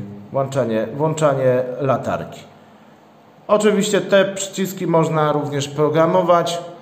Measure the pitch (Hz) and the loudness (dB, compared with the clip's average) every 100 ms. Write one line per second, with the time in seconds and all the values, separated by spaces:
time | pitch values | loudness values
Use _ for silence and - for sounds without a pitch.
0 | - - - 135 135 135 117 110 113 139 | -8 -14 -8 -4 -2 -2 0 -2 -2 -2
1 | 156 151 151 135 131 127 127 - 139 117 | -2 2 2 2 2 2 0 -4 -2 0
2 | 117 85 80 - - - - - - - | -2 -4 -6 -14 -20 -20 -20 -20 -20 -20
3 | - - - - - - 214 196 185 190 | -20 -20 -20 -18 0 2 4 2 2 0
4 | 185 196 190 - - - 185 - 175 165 | 2 4 2 -2 -8 -4 -6 -4 0 2
5 | 156 160 151 147 139 143 135 151 151 156 | 2 2 0 0 -2 -4 -4 -2 0 2
6 | 165 180 175 170 170 - - - | 2 2 4 2 2 -4 -8 -16